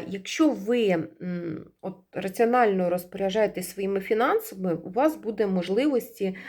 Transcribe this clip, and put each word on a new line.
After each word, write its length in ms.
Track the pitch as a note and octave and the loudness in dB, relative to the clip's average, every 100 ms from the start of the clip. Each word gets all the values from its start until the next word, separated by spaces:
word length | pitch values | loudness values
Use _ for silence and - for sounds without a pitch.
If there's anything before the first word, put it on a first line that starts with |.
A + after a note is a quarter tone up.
| E3+ | 0
якщо 420 | G3 - - D#4 | -8 -6 2 2
ви, 580 | G3+ G3+ B3 G#3 E3+ D#3+ - | 2 0 2 4 2 -2 -8
м, 440 | F3+ F3 E3+ D#3 - _ | -8 -6 -6 -8 -12 _
от, 140 | F#3+ F#3 _ | -12 -12 _
раціонально 760 | - F#3+ F#3+ A#3 B3 A3 F#3+ F3+ | -8 -6 2 4 6 4 4 2
розпоряджаєтесь 800 | F3+ F3+ G3 G3 G#3+ G3+ F#3 F#3 | 0 -4 -4 -2 2 0 0 -8
своїми 300 | - F#3+ G3 | -4 -2 -2
фінансами, 760 | F#3+ A3 C4+ A4 - F#3+ F#3 D#3+ | 0 2 2 2 -2 -4 -2 -2
у 140 | - | -2
вас 280 | G3 D#4 D#4 | 0 2 0
буде 300 | G#3+ G#3+ G3+ | -6 -2 0
можливості, 880 | F#3 F3 G3+ D4 B3 - - F#3+ F#3 | 0 0 2 2 0 -2 -4 -4 -4